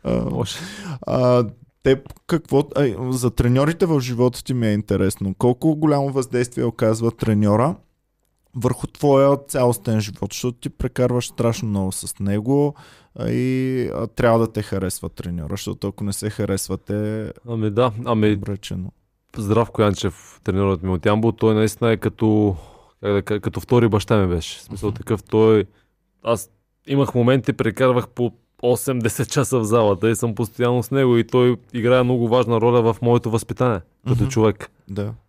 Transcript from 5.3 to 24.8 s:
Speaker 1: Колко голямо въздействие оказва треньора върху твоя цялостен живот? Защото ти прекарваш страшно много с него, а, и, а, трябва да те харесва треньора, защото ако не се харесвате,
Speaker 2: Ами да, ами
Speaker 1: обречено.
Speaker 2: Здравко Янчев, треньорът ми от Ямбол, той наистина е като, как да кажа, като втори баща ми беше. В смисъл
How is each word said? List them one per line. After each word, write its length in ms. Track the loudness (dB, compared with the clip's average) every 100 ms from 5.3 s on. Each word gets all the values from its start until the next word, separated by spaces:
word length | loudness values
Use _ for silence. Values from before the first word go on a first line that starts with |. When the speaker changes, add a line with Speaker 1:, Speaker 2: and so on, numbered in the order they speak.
Speaker 1:
Колко 420 | 0 0 2 0 0
голямо 320 | 2 2 0
въздействие 560 | -2 -2 -2 -2 -2
оказва 460 | -4 0 0 2 -2
треньора 640 | -2 0 2 4 2 0 -2 _ _ _ _ _ _ _ -4
върху 300 | -4 -2 -8
твоя 480 | -2 2 6 4 2
цялостен 600 | -2 0 2 2 0 -2
живот? 320 | -2 -6 -8
Защото 260 | -4 -6 -6
ти 80 | -12
прекарваш 560 | -6 -6 0 0 0 -4
страшно 420 | -2 -2 0 -4
много 240 | -2 -4
с 220 | -6 -12 -6
него, 540 | -2 -2 0 0 0 -4 -20 -20 _
а, 140 | -8 -4
и, 540 | -2 -2 -2 -2 -4 -4
а, 180 | -6 -8
трябва 320 | 0 2 4
да 140 | 2
те 100 | -2
харесва 460 | -6 -4 -4 -6 -12
треньора, 400 | -10 -8 -8 -8
защото 380 | -8 -8 -8 -8
ако 160 | -6
не 80 | -8
се 180 | -6 -6
харесвате, 1000 | -4 -4 -4 -4 -10 -6 -6 -4 -6 -10 -14 -10
Speaker 2:
Ами 220 | -4 -2
да, 220 | 0 0 -2
ами 280 | -2 2 2
Speaker 1:
обречено. 580 | 2 -4 -10 -8 -10 -10 _ _ _ _ -8
Speaker 2:
Здравко 460 | 0 2 0 2
Янчев, 580 | 0 2 -4 -6 -20 -10
треньорът 380 | -4 0 0 0
ми 80 | -2
от 160 | 0 0
Ямбол, 260 | 2 0
той 220 | 0 0
наистина 360 | 2 0 0 -2
е 40 | 0
като, 600 | -4 0 2 2 2 -2 -12 -20 _ _
как 100 | -2
да 100 | -2
кажа, 180 | -2 -4
като 200 | -4 -8
втори 280 | 0 2 4
баща 300 | 2 2 2
ми 80 | 2
беше. 320 | -2 -6 -14
В 40 |
смисъл 260 | -16 -8